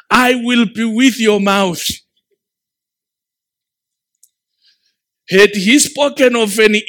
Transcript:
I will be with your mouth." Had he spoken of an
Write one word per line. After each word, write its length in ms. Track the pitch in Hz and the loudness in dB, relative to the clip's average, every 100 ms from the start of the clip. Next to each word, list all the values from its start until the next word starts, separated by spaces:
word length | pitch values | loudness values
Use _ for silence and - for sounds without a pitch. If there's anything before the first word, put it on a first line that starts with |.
| - | -2
I 240 | 220 247 254 | 0 2 0
will 300 | 240 240 226 | 0 0 0
be 200 | 214 226 | -2 -4
with 340 | 220 262 247 | -2 -4 -2
your 200 | 220 208 | 0 0
mouth." 440 | 196 196 190 165 - - _ _ _ _ _ _ _ _ _ _ _ _ _ _ _ _ _ _ _ _ _ _ _ _ _ _ _ _ _ _ _ _ - | 2 0 0 -4 -8 -10 _ _ _ _ _ _ _ _ _ _ _ _ _ _ _ _ _ _ _ _ _ _ _ _ _ _ _ _ _ _ _ _ -2
Had 220 | 190 208 | 2 2
he 260 | 208 185 285 | 2 2 2
spoken 560 | - - 285 285 254 240 | 0 -2 -2 0 0 0
of 220 | 220 202 | -2 2
an 180 | 220 214 | 2 2